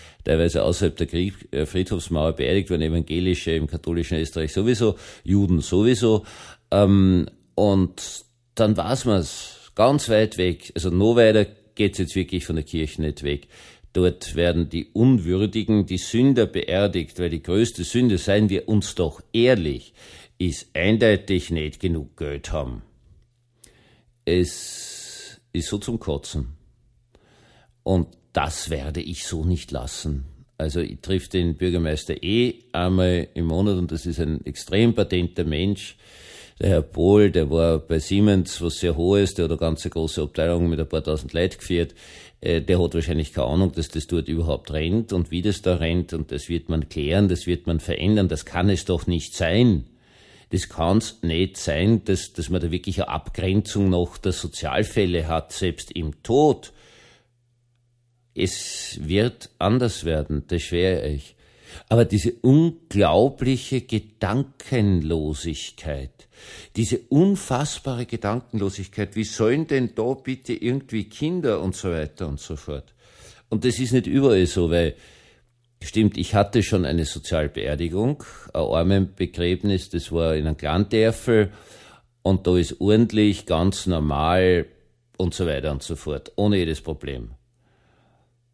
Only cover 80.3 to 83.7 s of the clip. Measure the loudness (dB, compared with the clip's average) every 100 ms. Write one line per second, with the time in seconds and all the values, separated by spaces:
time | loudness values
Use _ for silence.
80.3 | 0 -2 -2 -2 0 2 2 2 2 2
81.3 | 4 4 -2 -20 -20 -20 -20 _ _ 0
82.3 | 2 4 2 2 0 4 4 4 4 2
83.3 | 2 0 2 2